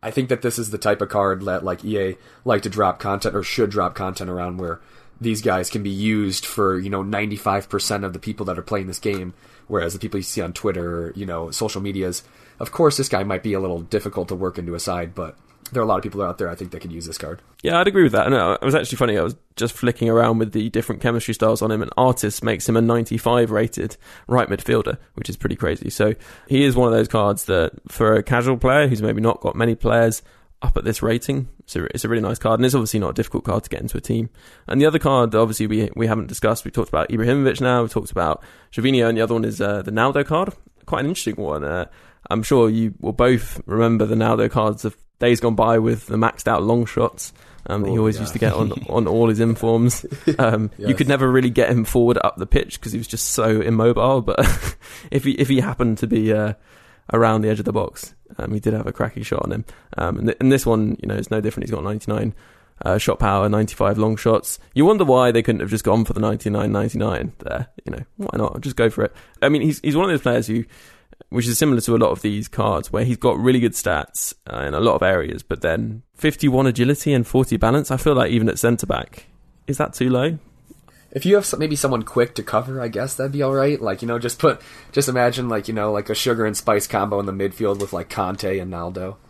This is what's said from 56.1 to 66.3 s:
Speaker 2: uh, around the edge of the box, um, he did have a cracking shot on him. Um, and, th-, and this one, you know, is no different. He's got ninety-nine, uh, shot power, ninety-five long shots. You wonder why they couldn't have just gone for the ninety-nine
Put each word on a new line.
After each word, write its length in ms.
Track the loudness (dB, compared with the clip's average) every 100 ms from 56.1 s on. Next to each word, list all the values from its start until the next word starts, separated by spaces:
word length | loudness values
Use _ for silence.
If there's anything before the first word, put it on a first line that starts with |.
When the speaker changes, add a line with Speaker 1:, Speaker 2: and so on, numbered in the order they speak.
| 0 2
Speaker 2:
uh, 200 | 2 0 -4 _ -20 -20 _ -2
around 300 | 2 4 4
the 60 | 2
edge 100 | 0
of 60 |
the 80 | 0
box, 420 | -2 -4 -8 -18 -20 _ -10
um, 140 | -6
he 60 | -2
did 120 | 0
have 140 | 0 -4
a 60 |
cracking 300 | -4 -4 -4
shot 180 | -4 -4
on 80 | -2
him. 120 | -4 -8 -14 _ -4
Um, 200 | -4 0
and, 80 | -2
th-, 80 | 2
and 100 | 4
this 140 | 4
one, 320 | 4 2 2 -2
you 60 | -4
know, 60 | -6
is 140 | -2
no 100 | -2
different. 280 | -2 -4 -6
He's 60 |
got 80 | -6
ninety-nine, 480 | -4 -6 -4 -2 -4 -6 -18 _ _ -8
uh, 140 | 0 0
shot 220 | 0 0
power, 300 | 2 2 2
ninety-five 500 | 2 0 0 0 2
long 180 | 0 2
shots. 420 | 2 2 0 -10 -6
You 100 | 4 4
wonder 180 | 6
why 260 | 6 6 6
they 100 | 4
couldn't 180 | 2 0
have 80 | 0
just 160 | 0
gone 200 | 2 4
for 80 | 2
the 60 | 0
ninety-nine 520 | 0